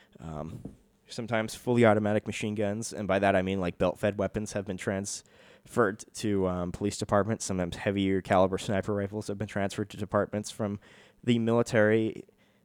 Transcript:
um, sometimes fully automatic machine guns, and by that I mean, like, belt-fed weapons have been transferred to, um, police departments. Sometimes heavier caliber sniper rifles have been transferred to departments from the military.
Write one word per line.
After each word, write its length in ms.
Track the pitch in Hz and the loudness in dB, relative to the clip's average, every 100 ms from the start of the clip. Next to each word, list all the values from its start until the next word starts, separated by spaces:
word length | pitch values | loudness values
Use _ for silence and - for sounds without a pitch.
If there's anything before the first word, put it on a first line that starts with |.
| _ - | _ -16
um, 420 | 76 76 80 - - - _ _ - | -12 -10 -10 -12 -16 -20 _ _ -16
sometimes 480 | - 113 113 110 | -10 -4 -2 -2
fully 300 | - - 120 | -4 0 6
automatic 420 | 117 107 104 107 - | 6 6 4 0 -2
machine 280 | 104 110 | -6 -4
guns, 400 | 107 101 104 113 | -4 -4 -4 -8
and 120 | - 98 | -6 0
by 120 | 98 | 2
that 180 | 98 98 | 4 4
I 60 | |
mean, 180 | 92 98 | 2 -2
like, 160 | 90 - | -2 0
belt-fed 400 | 92 - 104 101 | 0 0 -2 0
weapons 360 | 92 110 107 | -2 -4 -6
have 100 | 104 | -6
been 140 | 92 92 | -6 -6
transferred 1200 | - 98 98 - - _ - - - - 107 107 - | -4 -4 -4 -10 -14 _ -20 -20 -6 2 2 0 -8
to, 340 | - 107 101 92 | -6 -2 0 0
um, 240 | 90 90 | 0 -4
police 240 | - 104 - | -2 -4 -2
departments. 480 | 104 104 98 113 | 2 2 2 -2
Sometimes 320 | - 95 87 - | -2 -2 -2 -2
heavier 460 | 107 101 95 95 | -2 2 2 2
caliber 340 | - 95 92 95 | 2 4 4 2
sniper 380 | - 98 104 | -2 -2 -2
rifles 320 | 101 98 104 104 | -2 -4 -6 -8
have 100 | 101 | -6
been 100 | 104 | -6
transferred 440 | 104 98 - 104 | -4 -4 -4 -6
to 80 | - | -6
departments 520 | 107 104 95 104 104 | -2 0 0 -2 -6
from 300 | - 107 104 - - - _ | -4 -4 -4 -10 -20 -20 _
the 160 | 117 120 | 0 2
military. 840 | 113 117 117 113 107 110 110 - - _ _ _ | 4 2 2 4 4 4 0 -4 -14 _ _ _